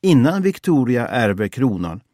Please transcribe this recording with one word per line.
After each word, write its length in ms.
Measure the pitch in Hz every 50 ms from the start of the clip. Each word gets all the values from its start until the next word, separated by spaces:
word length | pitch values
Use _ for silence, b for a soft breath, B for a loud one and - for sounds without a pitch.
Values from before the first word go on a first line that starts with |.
| -
innan 400 | 190 170 131 120 151 180 196 185
Victoria 680 | 196 185 - - - 170 143 127 117 123 120 117 -
ärver 400 | - 123 117 104 101 95 107 98
kronan 520 | - - 131 131 104 90 90 85 80 110 _ _